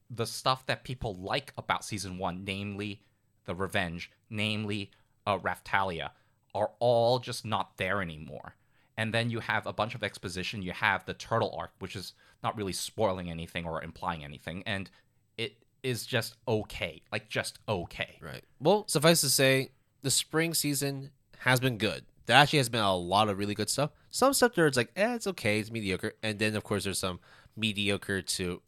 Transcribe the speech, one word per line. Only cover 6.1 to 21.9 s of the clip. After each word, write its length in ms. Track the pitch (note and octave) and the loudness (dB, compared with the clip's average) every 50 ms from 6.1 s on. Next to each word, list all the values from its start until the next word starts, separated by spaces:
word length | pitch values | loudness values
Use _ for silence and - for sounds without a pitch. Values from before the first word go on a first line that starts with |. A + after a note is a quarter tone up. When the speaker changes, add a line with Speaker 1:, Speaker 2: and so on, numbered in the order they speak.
| - _ _ _ _ _ _ _ - | -10 _ _ _ _ _ _ _ -2
Speaker 1:
are 160 | G2+ G#2+ - - - | 0 0 0 0 2
all 400 | A#2+ B2 A#2+ A#2 A#2 A#2 B2+ B2 | 4 4 6 6 6 6 4 4
just 260 | A#2 B2 A#2 - - | 2 -4 -8 -8 -4
not 340 | G#2+ A2 F#2+ F#2+ - _ - | -2 -2 -2 -2 -4 _ -4
there 220 | F#2+ F#2 G2 G2+ | -2 0 0 -2
anymore. 540 | F#2 E2+ D#2 D2+ D#2 C#2 C#2 - - - - _ _ _ _ _ _ _ _ | -2 -4 -8 -10 -12 -12 -14 -14 -14 -16 -18 _ _ _ _ _ _ _ _
And 160 | A2+ A2 A2+ A2+ | -4 -4 0 0
then 180 | A#2 A#2 A#2+ | 0 0 0
you 100 | A2+ A2+ | -2 -2
have 260 | - - G#2+ G#2+ - | -2 0 0 0 0
a 60 | F#2+ F2+ | -4 -2
bunch 240 | - G#2+ A#2 B2 | -2 -2 -2 -2
of 80 | B2+ G#2+ | -4 -4
exposition. 580 | G2 - - - G2 F2 F#2 F2+ - - G#2 F#2 | -4 -6 -4 -8 -6 -6 -4 -6 -6 -6 -6 -6
You 100 | F2+ E2+ | -6 -4
have 320 | - A2 G#2 F#2+ F#2 - | 0 2 2 2 2 0
the 100 | - F2 | -6 -10
turtle 380 | - - - A2+ A2+ A2 - - D#2+ | -10 -4 -2 0 2 2 0 -2 -6
arc, 140 | E2+ - _ _ | -10 -10 _ _
which 160 | G2 F2+ - | -12 -8 -8
is 160 | G2+ F2 - - _ _ _ _ _ - | -8 -10 -10 -14 _ _ _ _ _ -4
not 120 | A2+ - | -4 -2
really 160 | A2 G2+ F#2+ F2 | -2 -4 -4 -4
spoiling 560 | - - - - A2+ A2 G2 F#2 F#2 F2 F2 | -4 -6 -8 -2 0 2 2 2 0 -4 -6
anything 340 | E2 E2 E2+ - - F2 E2+ | -6 -6 -8 -6 -6 -6 -4
or 180 | E2 D#2+ D#2 - | -4 -4 -6 -6
implying 400 | E2 - - - F2+ E2+ D#2 C#2+ | -8 -12 -6 -6 -4 -4 -4 -8
anything. 400 | C#2+ D2 C2+ - E2 E2+ G2 - | -12 -14 -12 -10 -10 -10 -8 -6
And 220 | A2 G2+ G2 G2 - _ _ _ _ _ _ _ _ _ | -6 -6 -6 -6 -10 _ _ _ _ _ _ _ _ _
it 200 | - A2+ G#2 - _ _ _ _ _ - | -6 -6 -6 -6 _ _ _ _ _ -4
is 240 | C3 B2 A2+ - | -4 -4 -4 -4
just 300 | - B2+ A2+ A2 - - _ - | -2 -2 -2 -2 -2 -10 _ -2
okay. 560 | B2+ A2 A2 F#2+ - - - G2+ E2+ D2+ - _ - | 0 0 0 0 -4 -6 -6 -6 -6 -6 -12 _ -6
Like, 180 | G#2 G#2+ - - | -6 -6 -6 -4
just 300 | - B2+ G2 - - - - - | -4 -4 -4 -4 -8 -12 -4 -2
okay. 500 | G#2+ F2+ E2 - - - - - - - - | -2 -2 -2 -6 -6 -8 -8 -8 -8 -16 -14
Speaker 2:
Right. 220 | D2+ C2 B1+ - _ _ _ | -12 -12 -12 -14 _ _ _
Well, 240 | C3 D#3+ G3+ G#3+ G3 | 2 4 4 4 2
suffice 360 | - - D3+ C#3 E3 E3+ - - | 0 0 4 6 6 6 6 4
to 80 | C3 | 2
say, 400 | - - C3+ C3 C3+ C3+ C3 - _ _ _ _ _ _ - | 4 4 6 6 6 4 2 -2 _ _ _ _ _ _ -2
the 80 | C3+ | 0
spring 440 | - - - _ - D#3 E3 E3+ D#3+ | 0 0 0 _ 0 0 0 2 0
season 560 | - - D3 C#3+ C3 C#3 C#3 C#3 C3+ C3+ C#3 _ _ _ _ - - | 0 0 0 0 0 0 -2 -2 -4 -10 -14 _ _ _ _ -18 -2
has 200 | - B2+ C3 B2 | 4 4 4 6
been 200 | B2+ C3 A#2 F#2+ | 4 2 0 2
good. 260 | G#2+ G2 | 0 0